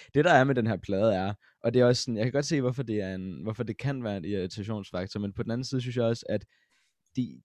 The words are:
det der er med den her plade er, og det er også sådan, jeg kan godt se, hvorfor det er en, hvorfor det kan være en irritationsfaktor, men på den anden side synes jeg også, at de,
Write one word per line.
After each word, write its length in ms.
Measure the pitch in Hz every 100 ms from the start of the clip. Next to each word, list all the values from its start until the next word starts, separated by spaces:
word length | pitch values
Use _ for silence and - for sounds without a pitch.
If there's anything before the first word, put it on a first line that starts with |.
| -
det 100 | 139
der 60 | 160
er 120 | 151
med 100 | 135
den 120 | 127 113
her 100 | 98
plade 380 | - 98 110
er, 200 | 95 95 104 _ _
og 100 | 117
det 60 | 120
er 40 | 123
også 160 | 120
sådan, 140 | - 113
jeg 80 |
kan 80 | 117
godt 140 | 139 147
se, 140 | 160
hvorfor 220 | 123 123
det 180 | 117 107
er 120 | 95
en, 280 | 95 95 78
hvorfor 200 | 92 110
det 160 | 110 113
kan 260 | 135 139
være 120 | 117 101
en 80 |
irritationsfaktor, 960 | 82 101 90 - 101 107 95 92 95 -
men 120 | 101
på 100 | 98
den 80 | 113
anden 140 | 117
side 160 | 131 131
synes 160 | 127 123
jeg 80 |
også, 200 | 117 117 -
at 160 | 107 - _ _ _ _ _ _ -
de, 240 | 123 64